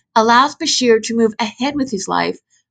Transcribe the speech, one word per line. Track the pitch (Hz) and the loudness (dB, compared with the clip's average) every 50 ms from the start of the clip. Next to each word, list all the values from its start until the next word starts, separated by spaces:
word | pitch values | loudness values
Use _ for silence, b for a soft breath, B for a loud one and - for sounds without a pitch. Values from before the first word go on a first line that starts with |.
| b _ - | b _ 0
allows | 226 220 226 233 240 269 294 - | 2 2 4 4 4 2 2 -2
Bashir | - 330 285 - - 254 240 226 220 | -6 -6 -4 -2 0 2 2 2 2
to | 214 - 226 | 0 -2 0
move | 226 233 220 214 - | 0 0 0 0 -2
ahead | 233 214 - - 240 285 294 | -6 -6 -6 -4 -4 -4 -2
with | 294 262 262 | -4 -4 -4
his | 220 185 185 - | -6 -6 -4 -2
life | 180 175 170 175 - - _ _ _ _ _ _ | -2 -2 -2 -2 -4 -8 _ _ _ _ _ _